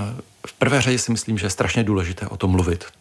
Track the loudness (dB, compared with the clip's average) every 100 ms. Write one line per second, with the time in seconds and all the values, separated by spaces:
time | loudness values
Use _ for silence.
0 | -2 -6 -12 _ -16 -2 2 4 2 0
1 | 0 -2 -2 -2 -2 -2 0 0 2 2
2 | 0 -4 -8 -2 2 4 2 0 -6 -6